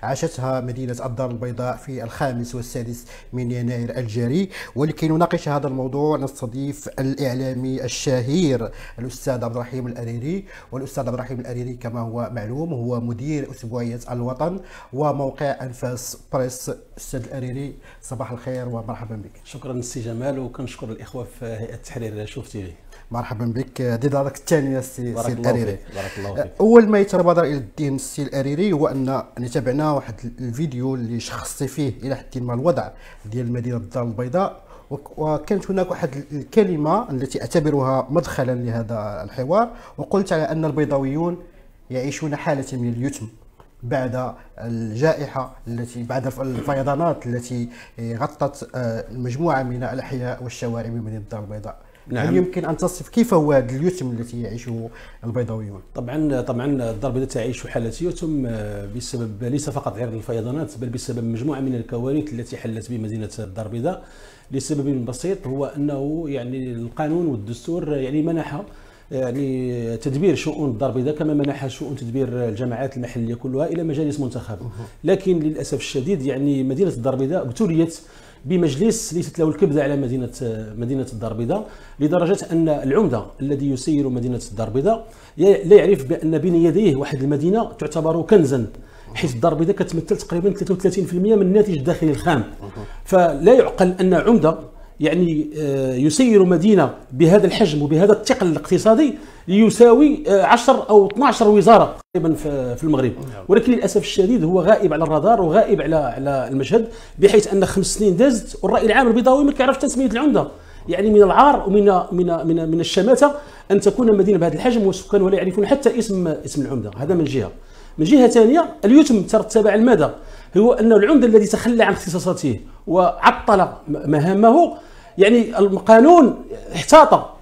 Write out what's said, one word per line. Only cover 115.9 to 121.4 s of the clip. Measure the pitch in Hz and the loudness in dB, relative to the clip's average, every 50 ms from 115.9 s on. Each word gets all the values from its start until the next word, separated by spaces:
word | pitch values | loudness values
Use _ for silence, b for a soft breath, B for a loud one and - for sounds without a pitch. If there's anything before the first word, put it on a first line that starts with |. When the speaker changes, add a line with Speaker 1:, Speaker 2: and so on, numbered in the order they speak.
| - 247 | 2 2
Speaker 2:
اسم، | 208 - 196 185 180 | -2 -2 -2 -2 0
اسم | 165 151 - - - - 147 | -2 -2 -4 -6 -6 -4 -4
العمدة. | 135 123 143 123 101 104 95 | -2 -2 -2 -4 -4 -6 -8
هذا | - 151 151 185 | -8 -2 0 2
من | 170 160 | 2 2
جهة. | 131 127 131 101 90 - - b b b b b b b | 0 0 -2 -2 -4 -8 -14 b b b b b b b
من | b 156 | b 2
جهة | 165 277 277 247 | 6 6 8 8
ثانية، | 233 240 240 220 220 269 339 320 - - - - | 8 8 8 6 8 6 4 2 2 -4 0 4
اليتم | 202 247 302 311 - 240 208 170 | 8 8 8 8 8 4 2 2
ترتب | - - 220 - - - 226 208 | 2 2 0 0 2 2 4 4
على | 214 196 214 | 4 4 4
المدى | 226 254 240 170 147 120 - - B B B B B B B | 6 6 6 6 4 2 0 -6 B B B B B B B
هو | 175 - 160 - | 4 6 6 6
أن | 175 214 226 226 | 6 6 6 6
العمدة | 202 202 233 320 277 247 | 6 6 6 6 6 6
الذي | 233 214 220 | 8 8 6